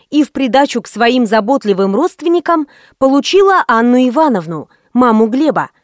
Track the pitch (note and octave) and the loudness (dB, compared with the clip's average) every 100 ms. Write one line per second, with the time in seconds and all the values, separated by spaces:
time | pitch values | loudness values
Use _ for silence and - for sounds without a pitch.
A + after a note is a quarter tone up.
0 | _ D4 C4+ C#4+ C4 C4 C#4+ A#3 - G#3 | _ -2 -2 -2 -2 0 0 -4 -8 -2
1 | A#3 B3+ A3 A3 G#3 C#4 G#3 F#3+ G3 G3+ | 0 0 0 0 0 -2 0 -2 0 0
2 | F4 - E4 F4 - E4 C#4+ _ _ - | -2 -4 -2 -2 0 -2 -4 _ _ -2
3 | C4+ C#4 - F#4 G4 F4+ - A3+ A#3+ B3 | 0 0 2 2 2 2 0 0 2 2
4 | B3+ B3+ D#4 G3+ D#3+ D#3 - _ _ A#3+ | 2 0 0 0 -4 -12 -14 _ _ 0
5 | B3 A3 A3 B3+ D#4 E3+ C#3 _ | 2 2 2 0 -2 -2 -6 _